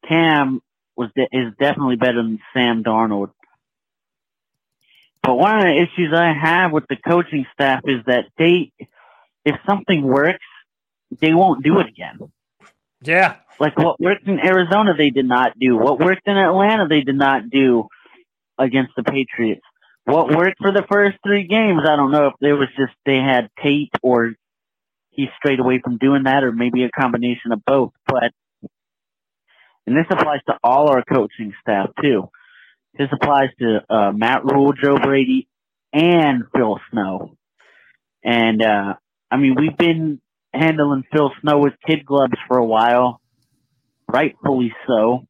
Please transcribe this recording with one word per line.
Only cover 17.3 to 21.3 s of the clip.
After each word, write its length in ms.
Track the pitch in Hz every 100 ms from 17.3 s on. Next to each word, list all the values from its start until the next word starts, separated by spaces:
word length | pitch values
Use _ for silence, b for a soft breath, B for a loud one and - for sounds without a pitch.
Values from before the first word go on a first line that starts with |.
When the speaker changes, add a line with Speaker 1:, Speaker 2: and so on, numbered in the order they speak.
| 135 110
Speaker 1:
do 380 | 135 131 120 110 b b b b _ _ -
against 340 | 131 131 127 -
the 60 |
Patriots. 580 | 113 139 127 - 117 98 b b b b
What 300 | - 147 135
worked 220 | 151 180 -
for 120 | 196
the 140 | 196 196
first 280 | 202 202 196
three 200 | 202